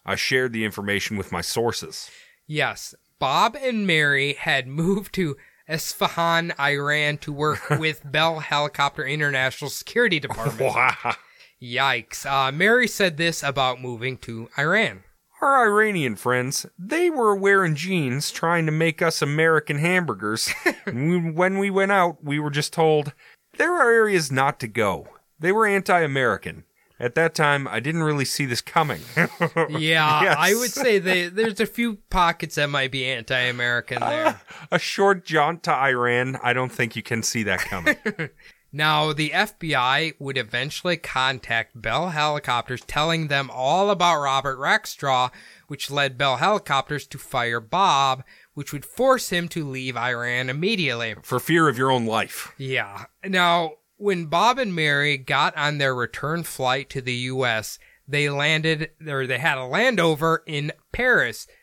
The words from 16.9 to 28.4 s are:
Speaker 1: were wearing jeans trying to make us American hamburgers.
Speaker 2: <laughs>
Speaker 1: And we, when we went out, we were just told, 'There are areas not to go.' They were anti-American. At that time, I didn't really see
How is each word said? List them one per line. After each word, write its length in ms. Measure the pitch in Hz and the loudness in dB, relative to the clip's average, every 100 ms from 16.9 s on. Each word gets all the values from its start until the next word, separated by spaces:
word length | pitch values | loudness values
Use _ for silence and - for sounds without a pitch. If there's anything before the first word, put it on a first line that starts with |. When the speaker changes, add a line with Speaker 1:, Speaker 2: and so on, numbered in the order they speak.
| 311 359 | 0 0
Speaker 1:
were 260 | 311 220 | 2 2
wearing 400 | 196 196 196 180 | 4 4 4 4
jeans 560 | 147 175 185 135 131 - | 0 0 0 0 -2 -4
trying 360 | - 165 170 160 | -2 0 2 2
to 60 | |
make 280 | 156 165 160 | 2 0 2
us 220 | 170 - | 0 0
American 560 | 143 151 165 156 151 143 | 0 2 4 4 2 0
hamburgers. 720 | 165 185 165 98 104 110 - - | 2 2 0 -2 -2 -2 -2 -2
Speaker 2:
<laughs> 260 | 339 - | -2 -2
Speaker 1:
And 260 | - 120 151 | -6 -2 0
we, 200 | 180 165 | 2 0
when 260 | 156 180 196 | 2 2 2
we 120 | 202 | 0
went 220 | 190 196 | 2 2
out, 300 | 202 175 156 | 4 2 0
we 160 | 147 143 | -4 -2
were 120 | 151 | -2
just 220 | 143 - | -2 -4
told, 400 | - 160 151 143 - - _ _ - | 2 4 4 0 -10 -20 _ _ -2
'There 160 | 320 | 0
are 160 | 349 240 | 4 4
areas 400 | 233 214 185 143 | 6 4 2 2
not 300 | 131 139 - | 2 2 0
to 80 | 117 | -6
go.' 400 | 110 104 85 - - _ _ | 0 0 0 -6 -20 _ _
They 100 | 160 | 0
were 160 | 214 214 | 2 4
anti-American. 1000 | 196 190 180 156 135 123 95 85 80 - _ _ _ | 2 4 2 4 2 2 0 -4 -12 -16 _ _ _
At 140 | 123 | -4
that 200 | 165 165 | 0 0
time, 320 | 160 151 143 135 | 2 2 2 0
I 120 | 110 | -4
didn't 220 | 127 165 | -2 -2
really 240 | 151 147 131 | 0 0 -2
see 180 | - | -2